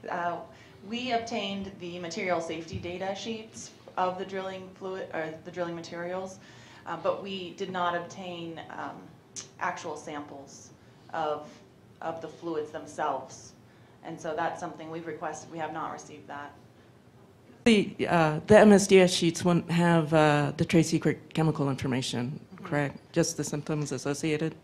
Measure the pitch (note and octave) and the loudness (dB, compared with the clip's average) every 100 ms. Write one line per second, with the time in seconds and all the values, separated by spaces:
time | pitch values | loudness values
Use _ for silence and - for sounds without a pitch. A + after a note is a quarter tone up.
0 | - F3 F3 E3+ - - - - F#3+ A#3+ | -6 -4 -2 -4 -10 -20 -20 -20 -10 -6
1 | B3+ A#3 A3+ A3+ G3 G3 F#3+ - F3 F3 | -2 -2 -2 -4 -4 -6 -8 -10 -10 -8
2 | E3+ G#3+ F#3 E3+ D#3+ D#3 D#3+ - F3 F3+ | -8 -4 -2 -2 -2 -8 -8 -8 -8 -6
3 | F#3+ G3+ A#3 A3 - - - - - - | -6 -6 -6 -8 -10 -16 -18 -18 -10 -2
4 | F#3 F3+ F#3+ F#3+ F#3+ F#3+ F#3 - F#3+ F#3+ | -2 -2 -6 -6 -6 -10 -14 -12 -10 -8
5 | - E3 D#3+ D#3+ F3+ F3 E3+ E3+ E3 E3+ | -6 -6 -6 -8 -12 -6 -6 -6 -10 -10
6 | F3 F#3 F#3+ - - - - - - E3 | -6 -6 -8 -12 -20 -20 -20 -18 -10 -4
7 | F#3+ - G3 F#3+ F3+ - F#3 F#3 F3 F3 | -2 -2 -6 -8 -10 -8 -6 -2 -2 -2
8 | F3 - F#3 E3+ E3 D#3+ - - D3 - | -6 -12 -12 -10 -10 -12 -12 -10 -10 -12
9 | - - - - - - F3+ F3+ E3+ D3+ | -18 -20 -16 -16 -16 -6 -6 -6 -10 -10
10 | - D3 C#3+ C#3 C#3 - - - - - | -10 -10 -10 -16 -18 -20 -20 -20 -20 -20
11 | - - D3+ D3 - - - - - - | -10 -4 -4 -4 -8 -20 -20 -20 -20 -10
12 | E3 E3 E3 - E3+ D#3 D3 D#3 D3 - | -10 -8 -12 -12 -6 -6 -6 -10 -12 -4
13 | D3+ C3 - - - - - - - - | -2 -4 -8 -18 -20 -20 -20 -20 -20 -18
14 | D#3+ E3 E3+ D#3 D#3+ - F3 D3+ D#3+ E3 | -14 -10 -6 -2 -4 -4 -10 -10 -12 -10
15 | E3 D3+ E3 D3+ - E3 D#3 D#3+ D3+ - | -10 -8 -8 -10 -12 -8 -8 -6 -8 -10
16 | - D3+ - C#3+ C#3+ - - - - - | -14 -18 -14 -14 -14 -18 -20 -20 -20 -20
17 | - - - - - - - G#3+ - - | -20 -20 -20 -20 -20 0 6 6 4 -2
18 | - F3 D#3 D#3 - G#3+ G#3+ G3+ G3 F#3+ | 2 4 4 2 8 10 12 10 10 8
19 | F3+ - E3+ E3 F3+ E3+ - E3+ F3 E3 | 8 6 2 2 2 2 2 2 6 4
20 | D3+ D#3+ D3+ D3 C#3+ C#3+ E3+ E3+ D#3+ D#3 | 6 6 6 4 2 0 4 4 4 2
21 | D#3 - - - D#3+ D#3 C#3 C3 C#3 B2+ | 0 -2 -4 0 2 2 -2 0 -2 -2
22 | B2+ B2 B2 D3+ - - - D3 C#3+ - | -2 -4 -4 -8 -14 -16 -4 -2 -2 -6
23 | - - D#3+ - C#3+ D3+ C#3+ D3+ D3 C3 | -4 0 0 -2 -4 -6 -4 -4 -2 -4
24 | C#3+ C#3+ D#3+ D3+ D#3+ - | -4 -2 -2 0 -2 -6